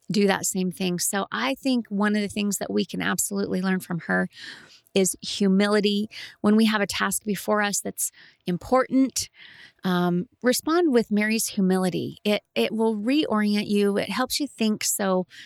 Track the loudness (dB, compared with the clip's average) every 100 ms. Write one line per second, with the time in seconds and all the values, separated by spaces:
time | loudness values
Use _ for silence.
0 | -4 2 2 2 -2 -2 -2 -2 -2 -2
1 | -2 -2 -4 -4 -4 -2 0 0 0 0
2 | 2 0 -2 -2 -2 -2 -2 -2 -2 -2
3 | -2 -2 -2 -4 -2 -2 0 -2 -2 -6
4 | -2 0 -2 -6 -18 -18 -20 -20 _ 0
5 | 0 -2 -8 0 2 4 4 2 2 0
6 | -4 -10 -18 -2 2 4 4 2 -2 -2
7 | -2 -2 -4 -4 -2 0 0 -2 -6 -6
8 | -8 -8 -20 _ -6 -6 2 2 4 2
9 | 2 -2 -8 -12 -20 -20 -20 _ -2 0
10 | 2 0 -4 _ 0 0 0 2 4 2
11 | 2 0 0 0 -2 0 2 2 0 -2
12 | -6 -4 -2 -2 -2 -2 -2 0 0 0
13 | 0 0 2 2 2 2 2 2 2 2
14 | -2 -2 -2 -2 -4 -2 0 0 -2 -2
15 | 0 0 -2 -10